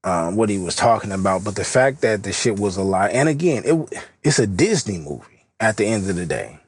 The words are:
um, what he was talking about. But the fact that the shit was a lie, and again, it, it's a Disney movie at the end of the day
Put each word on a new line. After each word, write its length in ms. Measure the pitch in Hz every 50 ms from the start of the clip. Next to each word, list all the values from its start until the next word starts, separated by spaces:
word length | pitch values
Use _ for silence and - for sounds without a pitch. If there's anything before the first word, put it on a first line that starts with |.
um, 340 | - 98 90 85 82 85 95
what 120 | 107 113 107
he 100 | 101 98
was 180 | 92 85 -
talking 360 | - - 120 113 104 - 107
about. 320 | 98 95 95 98 95 92 95
But 120 | 107 98
the 80 | 101 90
fact 360 | - - 127 131 139 131 -
that 220 | - 113 110 101
the 100 | 95 101
shit 260 | 92 - - 120 107 98
was 180 | 104 101 90
a 60 | 98
lie, 260 | 95 98 95 92 98 101
and 200 | 90 123 143 160
again, 340 | 156 143 170 175 147 110 -
it, 380 | 131 160 165 147 - - - - - _ _
it's 160 | - 156 143 -
a 80 | 120
Disney 520 | 104 95 90 160 214 220 156 - 110 101 85
movie 460 | 76 71 71 60 - - _ _ _ _ _ _
at 160 | 110 110 104
the 80 | - 104
end 240 | 104 113 104 95 95
of 80 | 95
the 100 | 85 90
day 320 | 78 76 58 50 - - - _